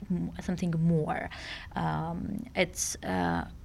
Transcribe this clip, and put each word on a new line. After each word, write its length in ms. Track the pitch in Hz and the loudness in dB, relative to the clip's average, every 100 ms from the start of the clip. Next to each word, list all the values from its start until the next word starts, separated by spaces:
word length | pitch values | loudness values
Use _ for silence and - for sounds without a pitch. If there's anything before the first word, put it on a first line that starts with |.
| - | -2
m-, 220 | 175 170 170 | 0 0 -4
something 320 | - 180 180 165 | -2 0 2 4
more. 500 | 165 160 151 - - - - - - - | 6 6 4 0 -4 -8 -8 -10 -6 0
Um, 720 | 165 156 160 170 - 202 - - | 0 2 -2 -2 -4 -4 -4 0
it's, 400 | 175 - - - | 0 0 -4 -4
uh, 420 | - 185 175 - - - | -2 2 2 2 -2 -8